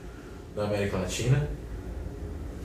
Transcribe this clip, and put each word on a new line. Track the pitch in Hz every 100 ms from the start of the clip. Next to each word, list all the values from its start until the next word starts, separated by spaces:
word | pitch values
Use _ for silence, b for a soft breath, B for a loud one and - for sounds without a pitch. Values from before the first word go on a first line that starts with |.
| B B B B B -
na |
América | 104 101 98 95
Latina. | 92 - 113 135 151 - - - - - - - - - - -